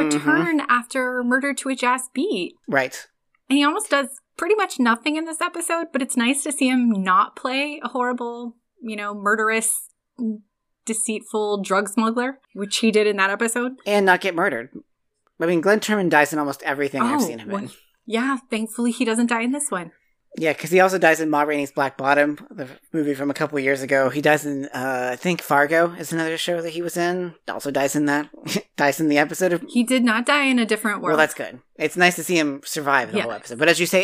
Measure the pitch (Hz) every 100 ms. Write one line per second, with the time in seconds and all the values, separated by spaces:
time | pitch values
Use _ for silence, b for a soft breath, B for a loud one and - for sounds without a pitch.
0 | 302 - 147 320 339 311 - 240 233 269
1 | 254 254 247 262 285 277 269 262 247 254
2 | - - 370 233 170 - - 139 131 -
3 | - _ _ _ _ 277 285 370 427 285
4 | 254 - _ - 349 427 370 - 240 226
5 | 311 302 330 - 370 349 330 330 330 262
6 | 262 - 233 277 320 285 254 254 240 202
7 | 190 196 - - 262 262 294 302 247 254
8 | 247 247 240 240 240 - _ _ 240 208
9 | 208 208 196 214 214 220 226 - - _
10 | _ - 220 214 _ _ _ _ - 226
11 | - 214 - 220 208 202 190 196 208 -
12 | 220 233 247 269 _ 190 202 - 226 214
13 | 208 202 190 202 233 247 247 262 196 208
14 | 190 180 190 165 196 120 123 - - _
15 | _ _ _ _ 165 175 165 214 - 214
16 | 180 151 143 156 143 135 160 139 143 139
17 | 233 285 196 113 107 196 - - _ _
18 | - 220 262 262 - 220 220 - 240 226
19 | 226 226 240 233 240 285 285 185 170 _
20 | _ _ _ - 160 143 156 180 185 185
21 | 165 156 160 147 147 147 143 - 135 -
22 | 135 143 147 147 - - 131 - _ 165
23 | 147 135 143 139 151 147 135 135 131 135
24 | 131 139 147 151 147 139 139 131 131 127
25 | 123 123 180 170 - 143 143 165 170 175
26 | 156 165 160 160 - 175 165 160 170 175
27 | 175 180 180 160 - - 143 135 139 147
28 | 147 143 147 - - - - - 143 135
29 | 160 147 151 160 185 170 - 240 233 254
30 | 240 220 247 285 269 247 220 214 214 202
31 | 175 156 156 - 113 127 _ - 156 175
32 | 180 175 160 170 151 139 - 160 143 139
33 | 117 208 120 104 - 120 156 165 175 190